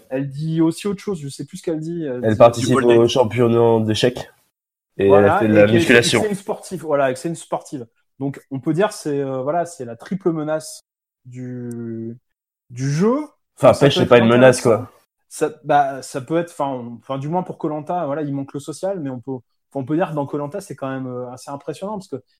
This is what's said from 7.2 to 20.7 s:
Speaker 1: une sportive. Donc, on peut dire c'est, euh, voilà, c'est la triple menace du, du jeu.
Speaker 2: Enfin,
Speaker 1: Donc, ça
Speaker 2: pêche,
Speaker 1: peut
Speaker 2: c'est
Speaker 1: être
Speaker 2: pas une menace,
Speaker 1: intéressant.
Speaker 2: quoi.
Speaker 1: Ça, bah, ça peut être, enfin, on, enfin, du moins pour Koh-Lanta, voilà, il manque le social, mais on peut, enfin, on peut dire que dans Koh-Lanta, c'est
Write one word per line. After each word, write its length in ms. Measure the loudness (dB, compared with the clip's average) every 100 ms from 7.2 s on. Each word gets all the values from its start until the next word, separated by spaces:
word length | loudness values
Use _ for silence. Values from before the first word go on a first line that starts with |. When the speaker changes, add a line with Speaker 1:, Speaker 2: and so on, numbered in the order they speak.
| -6
Speaker 1:
une 60 |
sportive. 520 | -8 -8 -10 -8 -12 -14 _ _ _
Donc, 200 | -8 -8 _
on 80 | -8
peut 120 | -4
dire 200 | 0 -2
c'est, 280 | -2 -6 -4
euh, 220 | -4 -6
voilà, 240 | -4 -4 -6
c'est 180 | -10
la 120 | -14 -14
triple 340 | -10 -4 -2
menace 500 | -2 -4 -6 -6 -18 _ _ _ _
du, 920 | -20 -16 -12 -12 -12 -10 -10 -10 -10 -14 _ _ _ _ _
du 200 | -8 -4
jeu. 340 | 0 0 0 -6 _ _ _
Speaker 2:
Enfin, 120 | 4
Speaker 1:
Donc, 60 |
ça 120 | 6 2
Speaker 2:
pêche, 80 |
Speaker 1:
peut 40 | 2
Speaker 2:
c'est 40 |
Speaker 1:
être 40 | 4
Speaker 2:
pas 100 | 6
une 100 | 6
menace, 320 | 6 6 6
Speaker 1:
intéressant. 240 | 2 0
Speaker 2:
quoi. 80 | -2 _ _ _ _
Speaker 1:
Ça, 220 | -6 -6 -6
bah, 360 | 0 0 0 -4
ça 180 | -10 -12
peut 160 | -4 -4
être, 140 | -4
enfin, 140 | -6 -6
on, 300 | -6 -10 -14
enfin, 180 | -10 -8
du 80 | -4
moins 140 | -6
pour 160 | -6 -8
Koh-Lanta, 480 | -8 -8 -6 -6 -4
voilà, 160 | -6
il 100 | -6
manque 220 | -6 -8
le 60 | -12
social, 400 | -12 -8 -8 -6
mais 100 | -8
on 80 | -10
peut, 140 | -10
enfin, 480 | -12 -14 _ _ -10
on 40 |
peut 120 | -4 -2
dire 140 | -2
que 40 |
dans 120 | -4 -6
Koh-Lanta, 340 | -6 -8 -10
c'est 160 | -12